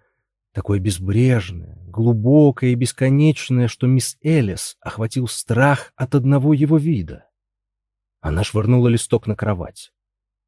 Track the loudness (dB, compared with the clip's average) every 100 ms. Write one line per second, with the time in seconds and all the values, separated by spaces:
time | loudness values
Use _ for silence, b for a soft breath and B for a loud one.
0 | _ _ _ _ _ -10 -2 -2 -2 -4
1 | -2 0 2 0 -2 -12 -16 -20 -12 -2
2 | 0 2 4 6 6 4 0 0 -2 -2
3 | 0 2 2 0 -2 0 0 0 0 2
4 | 0 -4 0 0 0 -4 -10 -12 -12 -6
5 | -6 -4 -6 -6 -4 2 2 2 -4 -10
6 | -2 0 2 2 2 2 2 2 0 -2
7 | -4 -12 _ _ _ _ _ _ _ _
8 | _ _ -6 -4 -2 -2 0 2 2 0
9 | 0 -4 -2 -6 -4 -4 -8 -16 -20 _
10 | _ _ _ _